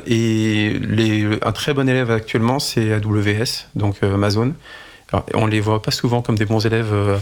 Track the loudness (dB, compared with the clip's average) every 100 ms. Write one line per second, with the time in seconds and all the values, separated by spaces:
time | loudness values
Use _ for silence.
0 | 0 0 2 2 2 2 0 -2 -2 0
1 | 2 2 0 0 -2 -2 -2 0 2 2
2 | 2 -2 0 0 0 0 -2 0 0 0
3 | 0 0 2 0 -2 -6 -8 -2 -2 0
4 | 0 2 2 2 -2 -4 -12 -20 -20 -20
5 | -4 -4 -2 0 2 2 0 0 -2 -2
6 | 0 0 0 0 0 0 2 0 0 0
7 | 2 0